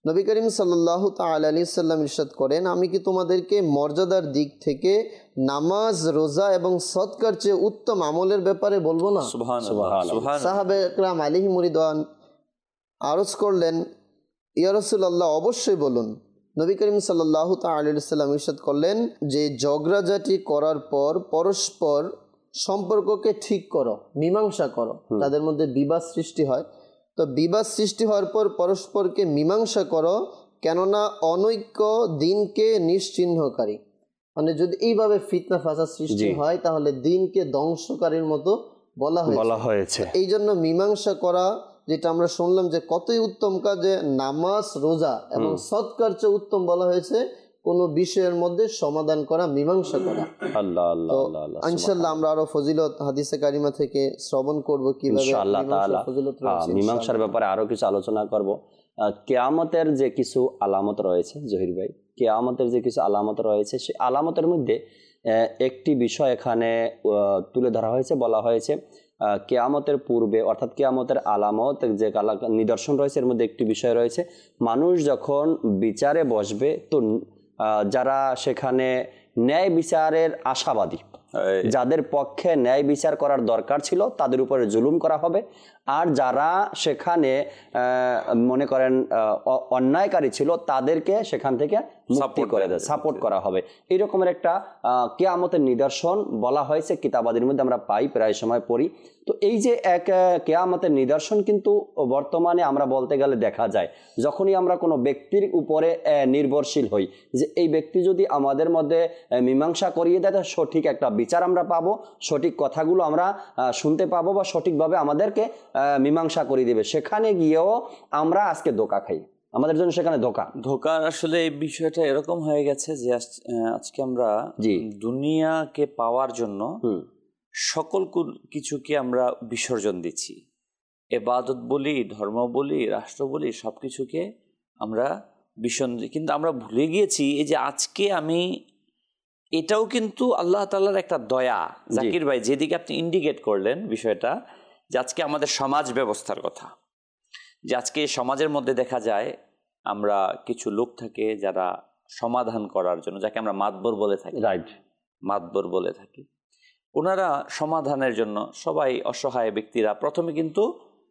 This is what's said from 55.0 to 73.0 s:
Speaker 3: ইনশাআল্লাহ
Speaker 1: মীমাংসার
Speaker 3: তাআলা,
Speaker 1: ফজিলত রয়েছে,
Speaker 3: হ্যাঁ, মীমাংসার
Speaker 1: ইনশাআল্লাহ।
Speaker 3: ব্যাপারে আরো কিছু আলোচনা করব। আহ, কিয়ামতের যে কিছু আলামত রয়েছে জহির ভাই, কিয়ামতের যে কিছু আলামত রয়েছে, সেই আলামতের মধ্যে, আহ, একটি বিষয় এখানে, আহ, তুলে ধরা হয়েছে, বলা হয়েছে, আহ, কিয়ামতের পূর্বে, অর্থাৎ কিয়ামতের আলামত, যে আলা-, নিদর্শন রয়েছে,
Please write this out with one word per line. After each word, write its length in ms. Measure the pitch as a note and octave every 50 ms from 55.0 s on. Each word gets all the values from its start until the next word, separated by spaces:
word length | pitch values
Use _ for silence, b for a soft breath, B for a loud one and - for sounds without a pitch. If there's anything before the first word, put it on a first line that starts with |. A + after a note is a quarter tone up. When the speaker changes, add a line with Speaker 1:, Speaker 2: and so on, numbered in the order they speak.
| - C#3 C3 C3+ C3+
Speaker 3:
ইনশাআল্লাহ 380 | C3+ C3 A2 G2 G2 G2+ G2
Speaker 1:
মীমাংসার 280 | C3 C#3 G2+ G2 G2 G2+
Speaker 3:
তাআলা, 140 | G2 F#2+ -
Speaker 1:
ফজিলত 220 | - B2+ C#3 C3+
রয়েছে, 180 | C3+ C3 - C#3+
Speaker 3:
হ্যাঁ, 220 | G#2 F#2 E2+ E2
মীমাংসার 280 | F2 F2+ G2 G2+ G#2+ A#2
Speaker 1:
ইনশাআল্লাহ। 220 | A#2+ A#2 A#2 A#2+
Speaker 3:
ব্যাপারে 280 | A2 A2 G2+ G2+ A#2 A2
আরো 200 | G2 F#2+ F#2+ A2
কিছু 200 | G2+ A#2 G#2 A#2+
আলোচনা 400 | G2+ G2 G2 F#2+ - G#2+ G#2+ G#2+
করব। 420 | G#2 A2 G#2+ G2+ F#2+ - - b b b b b b b
আহ, 140 | - G#2+ G#2 G2 - -
কিয়ামতের 680 | - C3 B2 B2 C3+ D3+ E3 E3 D#3+ F3 E3 D#3+ D#3 D3
যে 140 | C3 C3+ B2
কিছু 400 | - - B2 - - C3 B2+ B2+ - -
আলামত 400 | G#2 G2 G2 G2 G2 G#2 G#2 G#2
রয়েছে 460 | G2 F#2+ F2+ F2 - - - D3 D3
জহির 280 | A#2 G2+ F#2 F#2+ F2+ F2
ভাই, 120 | F#2 F#2+ G#2 - _ _ _ _
কিয়ামতের 520 | - B2 A2 G#2+ A2 B2 B2+ B2 - B2+ A#2+
যে 120 | A#2+ A#2+
কিছু 200 | A2 B2 A2 -
আলামত 400 | D#2 G2 G2+ G#2 G#2 G#2+ G#2+ G#2+
রয়েছে, 380 | A2+ A2 G#2 G#2 G#2 - - B2+
সেই 160 | - - - -
আলামতের 480 | - B2+ B2+ C#3 D#3 E3 E3 D#3 D#3
মধ্যে, 400 | E3+ F3+ D#3+ C3 G#2+ A2 A2+ - b b b b b b b _
আহ, 380 | A2+ A2 A2+ A2+ A2 - - B2+
একটি 320 | C3 C3 - - D#3+ D3
বিষয় 380 | B2+ A#2+ A2+ - - D3+ C3 B2
এখানে, 580 | - - B2+ A#2 A2+ A#2 A#2 A#2 A#2 A2+ A2+ - - -
আহ, 360 | G#2+ G#2 G#2 G2+ G2+ G2 F#2+ F#2 - -
তুলে 160 | B2+ B2 B2
ধরা 220 | A2+ A2+ A2 A2
হয়েছে, 240 | A#2+ C3 C3 - E3
বলা 260 | C3+ A#2+ A2+ A2 A2
হয়েছে, 320 | G#2 A#2 A#2 A2+ A2+ - D3
আহ, 640 | - - _ - - _ _ _ _ - G#2 G2+ F#2+ -
কিয়ামতের 500 | - C3 B2 A#2+ C3 C#3+ D3 C#3 D3 C#3+
পূর্বে, 440 | C3 - - A#2+ A#2 A2+ G#2 G#2 A2
অর্থাৎ 340 | A#2 A2 G#2+ - - A#2+ -
কিয়ামতের 420 | - C#3 C3 B2+ C3 B2 B2 C3+
আলামত, 680 | A#2+ - - G#2 G2+ G#2+ G#2+ G#2+ A2 A#2+ C#3 C#3+ C#3+ C3 A#2 G#2+
যে 160 | G2+ A2 G#2+ G2+
আলা-, 320 | G#2+ G2+ A2 G#2+ F#2+ A#2+
নিদর্শন 500 | A2+ A2 A2 A2+ G#2+ A#2 - - - C#3+
রয়েছে, 220 | C3+